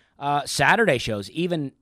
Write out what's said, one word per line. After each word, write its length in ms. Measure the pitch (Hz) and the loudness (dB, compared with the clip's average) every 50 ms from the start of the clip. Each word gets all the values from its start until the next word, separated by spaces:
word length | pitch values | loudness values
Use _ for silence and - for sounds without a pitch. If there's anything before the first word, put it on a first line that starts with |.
| _ _ _ - | _ _ _ -8
uh, 280 | 139 143 143 143 139 | -4 -2 -2 -2 -4
Saturday 500 | 127 - - 139 143 180 220 233 185 139 | -4 -2 2 4 4 4 4 4 2 2
shows, 320 | 117 - 120 110 101 98 - | 0 0 -4 -6 -6 -8 -10
even, 420 | - 156 180 180 175 165 143 135 _ _ | -6 -6 -4 -4 -4 -4 -6 -8 _ _